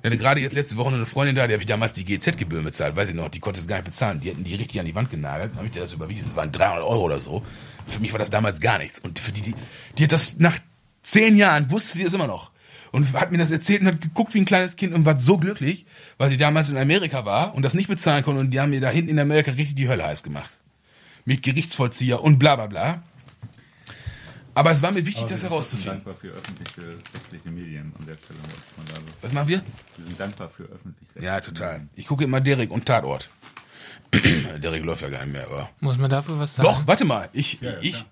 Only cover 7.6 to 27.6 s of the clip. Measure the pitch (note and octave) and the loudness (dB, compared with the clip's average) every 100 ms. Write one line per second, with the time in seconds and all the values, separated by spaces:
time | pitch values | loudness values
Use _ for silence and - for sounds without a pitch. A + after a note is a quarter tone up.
7.6 | - - - G#2+ G#2+ A2 G#2 G#2+ G#2+ E2+ | -18 -18 -10 -4 -4 -2 0 2 0 0
8.6 | A2+ G#2 C#2+ - - D#2+ - G2+ A2 - | 0 0 -2 -10 -10 -6 -6 -6 -8 -8
9.6 | - - - - D3+ D#3+ - - E3+ E3+ | -12 -18 -14 2 4 6 2 6 4 4
10.6 | _ _ _ _ - G#3+ A3 G#3 G3+ D3+ | _ _ _ _ 2 6 8 8 8 6
11.6 | C#3 G3 - E3+ F3+ F#3+ C#3+ F#2 - _ | 4 0 -2 -2 0 0 -2 -4 -12 _
12.6 | _ - - B2 C#3+ B2+ D3 E3+ E3 D#3+ | _ -20 -4 2 2 2 2 2 2 2
13.6 | - G3+ F#3+ E3 D#3+ - A3 G#3 F#3+ F#3+ | 2 4 4 2 -2 0 2 4 4 4
14.6 | F#3 - F#3+ E3 D#3 D3 B2 F#3+ F3 G#3 | 2 -2 0 4 6 6 6 6 4 0
15.6 | C#3 F#3+ - - - _ C#3 C3 D3+ D#3 | -2 -4 -8 -20 -20 _ 2 4 4 4
16.6 | D3 C3+ C3+ F3+ E3 C3+ G#2 G2+ F3+ D3 | 2 2 2 2 0 -4 0 0 0 0
17.6 | C3 F3 G3 D4+ - C#3+ C3+ C#3 C3 C3 | 0 2 0 0 2 2 2 0 0 2
18.6 | C#3 C3+ C3 C#3 E3 D3+ C#3+ D3+ D3 C3 | 0 2 2 0 2 2 4 4 2 -2
19.6 | D3 C#3 B2+ A2+ D#2 D2+ - C#2+ - _ | -2 0 0 0 -2 -6 -8 -12 -12 _
20.6 | _ _ _ _ - - - C3 - C3+ | _ _ _ _ -20 -12 -2 0 0 -2
21.6 | D#3+ - A#2+ - B2+ A#2+ D#3 C#3+ D3 C#3 | -2 -2 -2 0 -2 2 6 8 8 4
22.6 | G#2+ F#2+ A#2 E3+ - - - _ - - | 0 -4 -4 -4 -10 -20 -20 _ -20 -20
23.6 | _ _ - - - - - - - - | _ _ -20 -14 -14 -14 -20 -20 -4 2
24.6 | D#3 D#3 E3+ G3 E3+ G#3 A#2 - F#3 D#3 | 4 4 2 0 -2 -4 -6 -6 -4 -4
25.6 | - A2 F#2+ G2 G2 F2+ F#2 F2 - F#2+ | -4 -6 -8 -10 -12 -16 -16 -16 -14 -14
26.6 | F2 - E2+ E2+ E2+ - - E2+ E2 E2+ | -14 -14 -16 -16 -16 -18 -18 -18 -14 -12